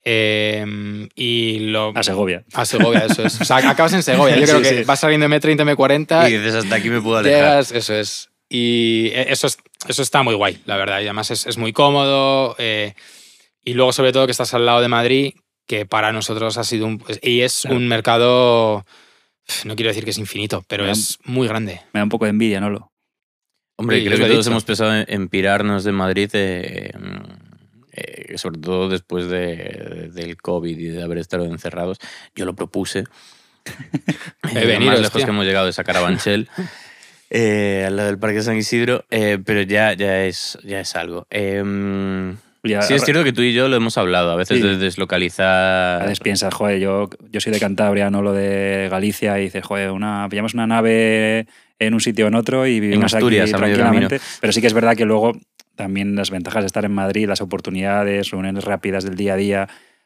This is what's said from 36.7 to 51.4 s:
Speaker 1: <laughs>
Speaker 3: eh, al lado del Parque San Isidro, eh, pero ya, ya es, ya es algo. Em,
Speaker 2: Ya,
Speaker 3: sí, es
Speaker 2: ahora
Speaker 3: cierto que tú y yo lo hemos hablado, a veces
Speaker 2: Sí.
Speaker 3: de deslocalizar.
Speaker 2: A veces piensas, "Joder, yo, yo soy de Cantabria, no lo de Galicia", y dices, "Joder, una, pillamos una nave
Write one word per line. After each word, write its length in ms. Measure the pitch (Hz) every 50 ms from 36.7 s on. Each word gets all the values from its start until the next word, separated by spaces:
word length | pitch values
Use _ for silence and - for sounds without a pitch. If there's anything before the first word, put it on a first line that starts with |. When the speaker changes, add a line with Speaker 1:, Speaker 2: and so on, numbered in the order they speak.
| - - - -
Speaker 1:
<laughs> 400 | - - - - - _ _ _
Speaker 3:
eh, 540 | - 113 117 107 104 104 101 101 98 95 95
al 120 | 95 98 101
lado 100 | 104 101
del 100 | 101 95
Parque 240 | 107 107 104 107
San 140 | 110 117 113 110
Isidro, 480 | 104 - 120 117 120 120 127 - - _
eh, 260 | 117 113 107 104 104 95 92
pero 160 | - 107 101
ya, 320 | 98 95 101 104 110 107 95
ya 300 | 92 101 98 95 95 95
es, 320 | 92 87 - - - - - -
ya 160 | 98 98 98
es 160 | 92 - -
algo. 320 | 87 85 85 85 87 85 _
Em, 1080 | - 107 101 98 98 101 98 101 101 98 98 101 98 98 98 98 95 95 95 92 92 - - _ _ _ -
Speaker 2:
Ya, 180 | 110 104 101
Speaker 3:
sí, 120 | 104 104 135
es 80 | 139
Speaker 2:
ahora 40 | 123
Speaker 3:
cierto 180 | - 143 165 160
que 80 | 135 123
tú 80 | 120
y 120 | 123 123 117
yo 140 | 120 131 135
lo 80 | 131
hemos 220 | 117 113 113 - 120
hablado, 340 | 98 90 90 90 87 85
a 40 | 85 87
veces 200 | 92 - - 123
Speaker 2:
Sí. 40 | 110
Speaker 3:
de 140 | 101 98 92
deslocalizar. 1200 | 95 95 90 95 95 87 92 90 90 87 - - 95 95 95 92 92 95 92 92 92 90 87 87
Speaker 2:
A 20 | 98
veces 140 | 101 104 101
piensas, 320 | - 107 101 92 98 95 -
"Joder, 260 | - 107 104 101 95
yo, 300 | 95 98 95 101 104 98 - - - -
yo 100 | - 104
soy 100 | - 117 107
de 60 | 104
Cantabria, 500 | 110 98 98 - 104 101 101 101 101 101
no 120 | 101 101
lo 100 | 101 101 98
de 540 | 98 98 98 98 98 98 98 98 98 98 92
Galicia", 480 | 95 95 98 107 101 - - 104 101 101
y 40 | 98
dices, 200 | 92 - 95 -
"Joder, 260 | - 101 101 98 95
una, 360 | 95 95 107 107 104 101 101 98
pillamos 240 | 104 104 107 110 110
una 120 | 117 113 113
nave 800 | 117 117 113 113 113 113 113 110 110 110 110 110 110 113